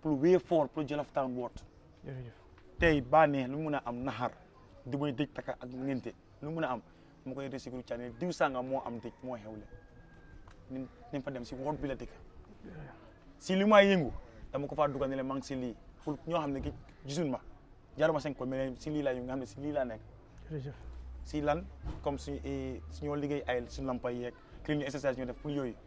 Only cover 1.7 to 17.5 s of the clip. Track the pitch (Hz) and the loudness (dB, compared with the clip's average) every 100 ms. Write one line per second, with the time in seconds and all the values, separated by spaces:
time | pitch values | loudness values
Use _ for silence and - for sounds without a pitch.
1.7 | - - - - 131 120 - - - - | -20 -20 -16 -12 -10 -12 -16 -20 -20 -20
2.7 | - 170 151 123 156 156 143 127 143 156 | 4 6 6 6 8 10 8 0 -2 0
3.7 | 143 120 120 135 113 123 - - - - | -2 -2 -4 -4 -2 -4 -4 -20 -20 -20
4.7 | - - 139 147 123 147 - 143 127 127 | -16 -6 -2 0 0 -2 -4 -8 -8 -8
5.7 | 127 135 131 113 - - - 143 165 147 | -6 -2 -2 -4 -10 -18 -12 -6 -2 -2
6.7 | 127 - - - - - 131 139 127 120 | -2 -6 -20 -20 -16 -10 -6 -6 -6 -8
7.7 | 127 123 117 123 117 180 165 156 127 127 | -10 -8 -8 -8 -4 -4 2 2 2 -2
8.7 | 131 - 120 117 - 127 123 107 110 104 | -2 -2 -6 -8 -10 -8 -8 -8 -12 -14
9.7 | 110 - - - - - - - - - | -16 -18 -20 -20 -20 -18 -18 -18 -20 -10
10.7 | 131 127 - - 143 131 131 120 131 135 | -10 -10 -12 -8 -6 -6 -8 -8 -6 -4
11.7 | 151 143 127 120 - - - - - - | -2 -2 -4 -6 -12 -18 -18 -18 -16 -14
12.7 | 156 147 - - - - - - 190 202 | -12 -14 -16 -20 -20 -20 -16 0 4 10
13.7 | 208 196 190 131 - - - - 135 143 | 10 12 8 4 -2 -10 -16 -6 -4 -4
14.7 | 151 147 135 135 135 131 135 127 135 127 | 2 2 2 0 0 -2 -4 -4 -4 -4
15.7 | 107 - - - 143 - 170 147 139 143 | -6 -14 -10 -6 -6 -2 -2 0 -2 -4
16.7 | - - - 139 143 160 123 - | -8 -14 -16 -6 0 0 0 -6